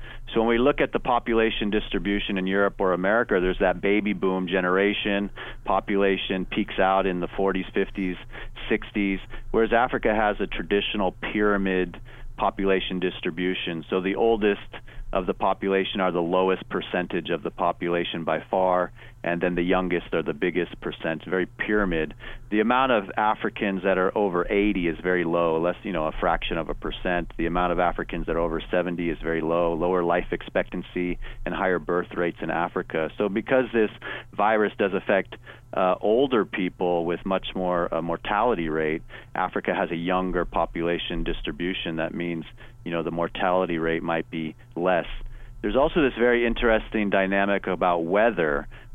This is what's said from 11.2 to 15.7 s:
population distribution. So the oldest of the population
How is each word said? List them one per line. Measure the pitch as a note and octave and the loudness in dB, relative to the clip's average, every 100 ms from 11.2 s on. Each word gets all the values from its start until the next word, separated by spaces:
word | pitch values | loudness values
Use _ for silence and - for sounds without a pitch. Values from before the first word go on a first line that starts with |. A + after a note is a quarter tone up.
| - G#2+ G#2 G2+ F#2+ F#2 F2+ - - - - - | -4 2 2 2 2 0 -2 -6 -14 -14 -10 -2
population | G2+ - F#2+ F#2 - F#2 | -2 2 2 2 0 -2
distribution. | F2+ - F2+ D#2+ F2+ F2+ - E2 D#2 | -2 -2 -6 -2 -2 -2 -4 -6 -2
So | F#2+ | -2
the | F#2+ | 0
oldest | - A2+ A2+ G#2 G2+ - - - - - | 2 2 4 2 0 -4 -14 -14 -10 -4
of | F#2+ F2+ | -2 -2
the | |
population | F#2 G2 F#2+ G2 | 0 0 0 2